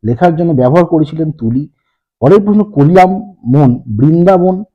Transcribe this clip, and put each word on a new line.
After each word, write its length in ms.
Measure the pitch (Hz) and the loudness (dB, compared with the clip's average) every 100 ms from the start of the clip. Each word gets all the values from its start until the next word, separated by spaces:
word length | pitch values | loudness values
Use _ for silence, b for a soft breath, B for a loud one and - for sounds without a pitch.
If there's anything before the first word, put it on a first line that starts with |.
লেখার 320 | 107 123 180 160 | -4 -2 -2 0
জন্য 160 | 170 | -2
ব্যবহার 340 | 143 127 160 170 | 0 2 2 0
করেছিলেন 460 | 160 151 160 156 | 0 -2 -4 -8
তুলি।" 360 | - 113 123 147 _ _ _ _ _ | -4 -4 -4 -8 _ _ _ _ _
পরের 240 | 127 202 | 2 2
প্রশ্ন, 200 | 202 208 | 2 -2
"করিলাম 680 | 202 - 143 185 185 196 220 - 117 | -2 0 2 4 2 0 -10 -12 -2
মন 340 | 139 135 120 - | 2 2 0 -6
বৃন্দাবন 800 | 107 139 165 175 185 180 190 214 | -2 0 2 2 2 0 -2 -10